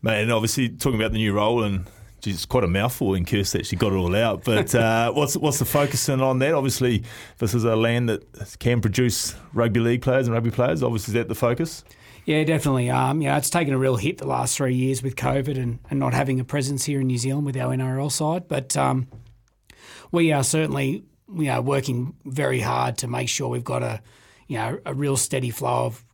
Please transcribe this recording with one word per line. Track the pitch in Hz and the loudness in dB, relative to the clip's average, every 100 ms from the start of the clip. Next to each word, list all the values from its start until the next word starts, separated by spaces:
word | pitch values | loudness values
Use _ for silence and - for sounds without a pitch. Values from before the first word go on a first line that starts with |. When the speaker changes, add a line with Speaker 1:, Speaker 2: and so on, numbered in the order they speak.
Speaker 1:
Mate, | - 110 | 0 0
and | 107 | 2
obviously | 117 110 - 123 | 0 0 0 -2
talking | - 139 117 | 0 -2 0
about | 110 | 0
the | 110 | 0
new | 110 | 0
role, | 101 104 120 | 2 2 2
and | 110 95 90 - - - | 0 -2 -6 -16 -20 -10
geez, | - 92 | -6 -6
it's | - | 0
quite | 127 | 0
a | 98 | 2
mouthful, | 92 113 127 104 | 2 0 0 0
and | 95 85 | 0 2
Kirst | 101 98 98 | 0 0 -2
actually | - 87 | -4 0
got | 110 | 2
it | 95 | 2
all | 87 | 2
out. | 95 113 98 | 2 0 0
But, | - 110 98 | 0 0 2
Speaker 2:
<laughs> | 123 | 2
Speaker 1:
uh, | 113 113 117 | 4 2 2
what's, | 135 147 160 | 2 0 0
what's | 151 - | 0 0
the | |
focus | 123 147 143 127 - | 0 2 2 0 0
on | 131 131 127 | 2 2 2
that? | 135 | 2
Obviously, | 160 135 - 127 110 117 - - - | 2 0 0 2 2 -2 -14 -20 -4
this | 113 | -2
is | 120 | 2
a | 113 | 2
land | 110 117 117 120 | 4 2 2 0
that | 107 - - 104 - | -2 -4 -16 -14 -4
can | - 120 | 0 2
produce | 107 98 123 110 - - - | 2 2 2 2 -4 -8 -8
rugby | - 113 107 | 0 2 2
league | 117 123 | 2 2
players | 127 127 123 | 2 2 2
and | |
rugby | 117 117 | 0 0
players. | 113 123 160 | 0 0 2
Obviously, | 123 117 98 | 0 -2 -2
is | |
that | 107 110 | -2 -2
the | |
focus? | 110 123 127 165 - - - - - | 0 0 0 -4 -6 -18 -20 -20 -12
Speaker 2:
Yeah, | - 156 | 0 0
definitely. | 156 160 147 131 123 | 2 2 2 0 2
Um, | 127 131 147 | 2 2 0
you | 143 | 2
know, | 143 | 0
it's | 139 | 2
taken | 175 151 | 0 2
a | 135 | 2
real | 131 123 | 2 2
hit | 101 - | 0 -4
the | 135 | -4
last | 131 123 - | -2 -2 0
three | 135 127 | 0 2
years | 131 131 | 0 0
with | 131 - | -4 -2
covid | 131 135 131 135 | -2 0 -2 -2
and, | 123 117 - | -4 -6 -4
and | 139 | -2
not | 135 | 0
having | 123 139 131 | 0 0 0
a | |
presence | 127 147 135 139 | -2 -2 -2 -2
here | - 139 | -2 0
in | 131 | 0
New | 123 | 0
Zealand | 123 139 143 | -2 -2 -2
with | 131 | -2
our | 127 | -2
N | 127 | -2
R | 131 131 | -2 -2
L | 147 | -2
side. | - 151 170 175 | -2 0 -2 -2
But, | 143 131 147 | -4 -2 0
um, | 135 131 127 - - - _ _ _ - - - - | 2 2 -2 -8 -20 -20 _ _ _ -20 -20 -20 -4
we | 170 165 | 2 4
are | 147 | 4
certainly, | 127 160 156 139 135 185 - _ _ | 2 2 0 0 -2 -2 -8 _ _
you | 185 151 | -4 0
know, | 123 | 0
working | 123 139 135 120 127 - | 2 0 0 -2 -4 -8
very | - 131 139 131 | -10 -2 0 0
hard | 110 123 127 120 | 0 0 -2 -2
to | 123 | -4
make | 123 123 | -4 -4
sure | - 127 | -4 -4
we've | 123 | -4
got | 117 123 | -4 -4
a, | 120 110 - - - - _ | -2 -6 -10 -20 -20 -20 _
you | 143 | -6
know, | 113 139 - | -4 -6 -6
a | |
real | 135 143 135 | -4 0 0
steady | - 135 127 | 0 -2 -2
flow | 110 131 123 123 | -4 -2 0 -2
of | 113 - | -4 -20